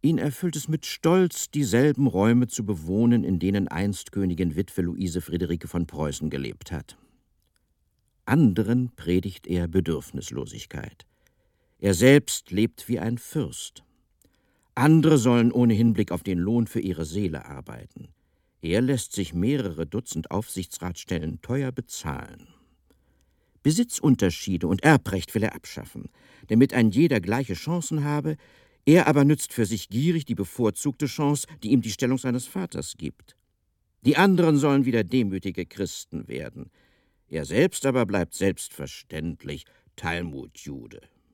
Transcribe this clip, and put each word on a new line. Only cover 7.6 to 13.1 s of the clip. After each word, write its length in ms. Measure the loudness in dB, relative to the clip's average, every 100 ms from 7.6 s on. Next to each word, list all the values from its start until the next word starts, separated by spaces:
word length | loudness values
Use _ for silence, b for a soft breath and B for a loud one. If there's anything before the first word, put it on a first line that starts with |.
| _ _ _ _ _ _ 0
Anderen 640 | 4 4 4 0 0 0 -6
predigt 500 | 0 0 0 -10 -4
er 200 | -2 0
Bedürfnislosigkeit. 1400 | 0 0 -4 -6 -12 -10 -10 -10 -12 -14 -12 -14 _ _ _ _ _ _ _ _ _
Er 160 | -2
selbst 560 | 4 8 6 4 -10 _
lebt 360 | -2 -2 -2 -6
wie 120 | -4
ein 180 | -4